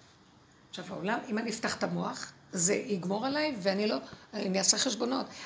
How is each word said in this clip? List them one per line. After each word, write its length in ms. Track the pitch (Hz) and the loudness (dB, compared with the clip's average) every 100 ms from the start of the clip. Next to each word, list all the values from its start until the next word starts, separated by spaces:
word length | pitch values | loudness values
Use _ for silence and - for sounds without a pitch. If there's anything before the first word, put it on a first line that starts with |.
| - - - - - - - | -20 -20 -20 -20 -20 -20 -14
עכשיו, 160 | - 175 | -12 -8
העולם, 300 | 185 180 240 - | -4 -2 -2 -2
אם 80 | 214 | -4
אני 120 | 226 | -2
אפתח 280 | - 208 - | -2 -4 -2
את 60 | |
המוח, 480 | 190 175 196 262 - - - | -2 -2 -4 -6 -12 -14 -8
זה 220 | 190 170 | 2 4
יגמור 520 | 202 254 196 180 202 262 | 4 2 -2 0 0 0
עליי, 300 | 285 311 240 | 0 0 0
ואני 300 | 185 190 214 | 2 2 2
לא, 80 | 262 - - - | 0 -4 -14 -10
אני 260 | 208 202 190 | -4 0 4
אעשה 180 | 190 214 | 4 4
חשבונות. 480 | 269 226 240 262 - - | 2 0 0 -2 -4 -10